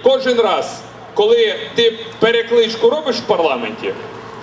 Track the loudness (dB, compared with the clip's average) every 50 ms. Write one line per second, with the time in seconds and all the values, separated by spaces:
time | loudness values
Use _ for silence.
0 | 2 2 2 4 2 2 2 2 2 2 0 0 -2 -6 -10 -12 -16 -18 -18 -18
1 | -18 -4 0 2 4 4 4 4 4 2 0 -4 -8 -4 0 2 2 2 0 -2
2 | -6 -14 -4 0 2 2 2 2 0 2 2 2 2 2 2 2 2 2 2 2
3 | 0 -2 -4 -2 -2 0 0 2 2 2 0 0 -2 -6 -8 -6 -6 -6 -6 -6
4 | -10 -12 -14 -14 -16 -16 -16 -16